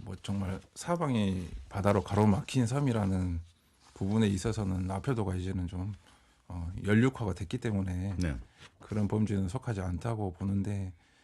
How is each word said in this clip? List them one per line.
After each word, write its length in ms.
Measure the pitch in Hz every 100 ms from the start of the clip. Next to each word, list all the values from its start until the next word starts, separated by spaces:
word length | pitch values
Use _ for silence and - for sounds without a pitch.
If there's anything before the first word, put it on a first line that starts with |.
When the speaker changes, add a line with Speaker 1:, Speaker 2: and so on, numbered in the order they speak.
| 101
Speaker 1:
뭐, 60 | 92
정말 360 | - 101 92 95 -
사방이 720 | - - 170 151 120 98 92 85 - -
바다로 340 | 101 98 101
가로막힌 640 | - 98 107 98 - 131 113
섬이라는 720 | 139 143 113 98 95 92 85 - _ _ _ -
부분에 320 | - 98 110 107
있어서는 640 | 98 117 107 98 92 92
아표도가 460 | 95 139 117 98 90
이제는 320 | 92 92 87
좀, 240 | 90 98 98 - - _ _ -
어, 200 | 87 85 95
연륙화가 500 | 98 107 127 135 107
됐기 240 | 90 92 -
때문에 580 | 117 101 95 90 98 90
Speaker 2:
네. 180 | 87 64 - - - _
Speaker 1:
그런 260 | - 104 101
범죄는 420 | 107 107 98 92
속하지 340 | 107 - 98
않다고 500 | 92 90 113 110 98
보는데, 600 | 85 98 98 98 101 92 - _ _